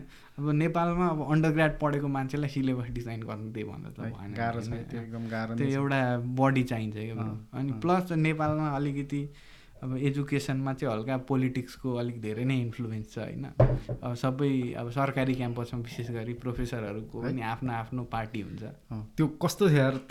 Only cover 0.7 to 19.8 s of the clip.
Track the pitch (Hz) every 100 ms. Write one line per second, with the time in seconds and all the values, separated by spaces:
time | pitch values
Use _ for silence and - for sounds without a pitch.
0.7 | 170 170 175 180 156 135 151 160 151 156
1.7 | 147 151 147 143 135 131 147 143 143 131
2.7 | 127 117 120 117 113 110 107 110 113 104
3.7 | - 95 - 110 101 101 117 117 117 107
4.7 | 117 117 117 110 117 113 113 113 117 135
5.7 | 139 139 135 127 123 120 127 135 131 123
6.7 | 113 110 107 110 113 110 107 - 127 139
7.7 | 113 165 180 180 165 156 156 151 156 156
8.7 | 139 143 139 143 143 143 - - - -
9.7 | - 131 127 139 143 139 143 - 135 135
10.7 | 131 139 107 113 131 131 135 131 127 123
11.7 | - 131 120 120 117 107 107 127 135 117
12.7 | 113 117 110 107 - 104 117 131 - 123
13.7 | 127 - 127 123 120 131 131 143 131 123
14.7 | - 120 123 135 131 131 127 120 120 113
15.7 | 123 117 - 117 117 113 117 127 117 120
16.7 | 120 104 107 110 110 120 127 113 117 127
17.7 | 117 113 127 120 113 110 107 95 107 110
18.7 | - - 113 107 - 151 151 170 - 196
19.7 | 147